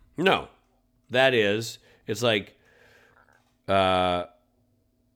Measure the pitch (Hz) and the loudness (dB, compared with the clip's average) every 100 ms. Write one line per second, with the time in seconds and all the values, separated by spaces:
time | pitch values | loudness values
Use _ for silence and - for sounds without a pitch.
0 | _ - 185 107 - _ _ _ _ _ | _ -4 0 0 -4 _ _ _ _ _
1 | - 127 135 123 101 107 113 - _ _ | -4 0 2 2 0 -2 -6 -14 _ _
2 | - 107 120 107 - - _ _ _ _ | -12 -4 0 0 -4 -14 _ _ _ _
3 | _ _ _ _ _ _ - 98 95 92 | _ _ _ _ _ _ -2 0 2 2
4 | 92 87 85 _ _ _ _ _ _ _ | 0 -2 -6 _ _ _ _ _ _ _
5 | _ | _